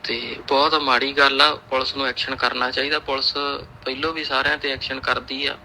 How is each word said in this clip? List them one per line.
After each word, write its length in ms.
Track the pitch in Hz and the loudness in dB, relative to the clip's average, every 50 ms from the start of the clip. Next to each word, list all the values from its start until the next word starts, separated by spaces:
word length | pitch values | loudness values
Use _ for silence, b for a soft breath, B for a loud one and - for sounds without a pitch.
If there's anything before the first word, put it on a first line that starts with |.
| - | -4
ਤੇ 320 | - 120 120 120 120 110 - - | -4 -4 -4 -4 -8 -10 -10 -2
ਬਹੁਤ 280 | - 135 135 143 156 156 | 2 4 4 4 4 4
ਮਾੜੀ 380 | 151 147 135 127 120 135 139 139 | 2 4 4 4 4 4 2 4
ਗੱਲ 280 | 143 139 139 135 135 | 4 4 6 6 4
ਆ, 140 | 147 151 147 | 4 2 2
ਪੁਲਿਸ 400 | - - - 135 131 127 - - | -2 -6 -2 -2 0 0 -2 -4
ਨੂੰ 100 | 139 135 | -2 -2
ਐਕਸ਼ਨ 300 | 131 123 - - - 131 | -2 -2 -2 -4 -4 -2
ਕਰਨਾ 360 | 127 127 123 123 123 123 127 | 0 0 0 0 0 -2 -2
ਚਾਹੀਦਾ। 280 | 127 131 135 143 151 151 | 0 -2 0 0 0 -2
ਪੁਲਿਸ 340 | - - 135 135 135 - - 143 143 143 139 135 127 - - - - | 0 -2 -4 0 -2 -2 -2 -2 -4 -2 -4 -6 -8 -12 -18 -10 -8
ਪਹਿਲੋਂ 280 | 131 131 131 143 160 160 | -6 -4 -2 -4 -4 -2
ਵੀ 100 | 160 151 | -4 -4
ਸਾਰਿਆਂ 340 | 143 139 131 135 143 151 | -2 0 0 2 2 0
ਤੇ 140 | 147 147 143 | 0 -2 -4
ਐਕਸ਼ਨ 280 | 135 131 - - 131 131 | -4 -4 -6 -6 -6 -4
ਕਰਦੀ 460 | 127 131 123 123 123 - 135 135 143 | -2 -2 -2 -2 -4 -6 -6 -4 -4
ਆ 120 | 135 139 - | -4 -4 -6